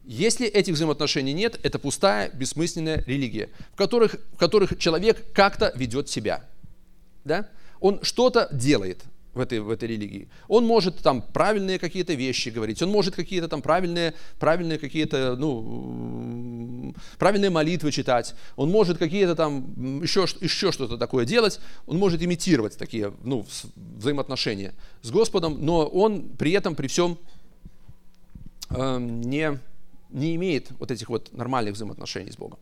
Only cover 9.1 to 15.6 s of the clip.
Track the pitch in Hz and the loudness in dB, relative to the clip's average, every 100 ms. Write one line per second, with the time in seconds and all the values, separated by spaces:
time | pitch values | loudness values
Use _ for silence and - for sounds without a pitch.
9.1 | - - 120 127 117 104 113 117 113 101 | -14 -10 -4 -2 -2 -2 -4 -2 -4 -6
10.1 | 101 - - - 214 226 220 180 - 156 | -10 -12 -18 2 4 6 4 4 4 4
11.1 | 147 - - 180 214 190 185 175 185 175 | 4 0 2 2 2 0 -2 -2 -4 -2
12.1 | 147 131 120 123 113 110 107 175 208 185 | 0 0 -2 -4 -4 -4 0 2 2 2
13.1 | 180 170 185 165 156 139 170 180 170 165 | -2 -4 -2 -2 -2 2 2 2 0 -2
14.1 | - - - 143 175 170 156 139 156 151 | -2 -8 0 2 2 2 -2 -2 -2 0
15.1 | 139 131 123 151 120 | 0 0 0 -2 -2